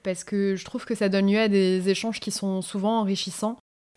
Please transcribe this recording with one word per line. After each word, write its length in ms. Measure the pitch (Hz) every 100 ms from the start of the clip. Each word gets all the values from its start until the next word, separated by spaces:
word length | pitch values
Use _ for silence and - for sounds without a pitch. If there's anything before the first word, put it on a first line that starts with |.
parce 220 | 196 180
que 320 | - 202 196 190
je 80 |
trouve 200 | - 254
que 120 | - 226
ça 120 | 202
donne 220 | 196 196
lieu 80 | 208
à 80 | 220
des 420 | 202 185 185 185
échanges 300 | 185 226 214
qui 140 | -
sont 300 | - 196 190
souvent 360 | 175 208 202 226
enrichissants. 580 | 202 196 - - 220 240 _ _ _